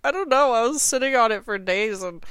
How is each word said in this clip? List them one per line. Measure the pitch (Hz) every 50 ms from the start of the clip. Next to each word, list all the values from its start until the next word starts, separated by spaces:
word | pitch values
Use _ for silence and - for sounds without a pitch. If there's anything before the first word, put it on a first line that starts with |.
| -
I | 277
don't | 285 370 392 311
know. | 262 269 294 269
I | 240 226 233
was | 247 311 294 -
sitting | - - 262 254 269 269
on | 254 233 226
it | 220 196 196
for | - 208 196
days, | 185 190 185 196 214 220 208 190 185
and | 180 170 165 - -